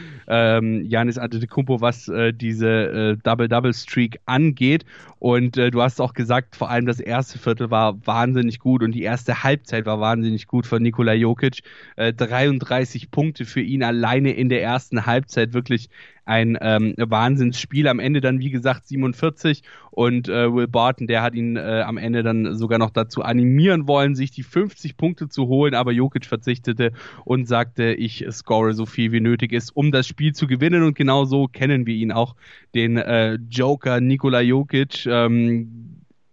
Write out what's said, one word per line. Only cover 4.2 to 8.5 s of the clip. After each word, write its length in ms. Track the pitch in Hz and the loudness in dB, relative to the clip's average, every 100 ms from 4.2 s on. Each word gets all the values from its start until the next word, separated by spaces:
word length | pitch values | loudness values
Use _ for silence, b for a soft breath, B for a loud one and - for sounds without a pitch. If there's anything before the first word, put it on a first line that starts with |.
| - | -2
angeht. 600 | 131 160 135 131 160 - B B B | 2 2 2 2 2 -2 B B B
Und, 380 | 123 120 123 131 | 0 2 0 0
äh, 140 | 120 | 0
du 100 | 120 | 2
hast 200 | 127 - | 0 0
auch 120 | 127 | -4
gesagt, 420 | - 117 123 127 - | -2 0 0 -2 -8
vor 140 | 104 | -4
allem 160 | 120 123 | -2 0
das 140 | 120 | -2
erste 400 | 110 120 135 123 | -2 -4 -4 -4
Viertel 300 | 123 113 117 | -4 -2 0
war 340 | 110 110 101 - | 2 2 0 -2
wahnsinnig 540 | 113 120 127 120 | 0 2 2 0